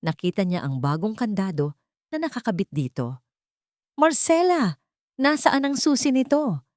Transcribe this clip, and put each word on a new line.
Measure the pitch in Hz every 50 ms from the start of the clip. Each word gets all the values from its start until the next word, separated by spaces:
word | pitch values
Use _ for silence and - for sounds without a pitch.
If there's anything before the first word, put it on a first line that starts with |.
Nakita | - 165 160 - - 180 180 - 202
niya | 180 180 180 -
ang | 139 135 131
bagong | 123 143 143 160 165 214 220
kandado | 214 240 233 208 185 196 190 180 143 147 147 151 _ _ _ _ _ _ _
na | - 311 311
nakakabit | 320 - 247 233 - 214 170 196 - -
dito. | 143 147 127 _ - 131 117 131 131 _ _ _ _ _ _ _ _ _ _ _ _ _ _ _
Marcela, | - 285 320 320 - - - 330 330 349 370 359 339 269 190 151 _ _ _ _ _ _ _ _ _
nasaan | 262 277 302 302 - 311 - - 269 277
ang | 285
susi | 262 - 320 285 254 - 294
nito? | 262 254 262 262 - 294 302 277 185 143 - _ _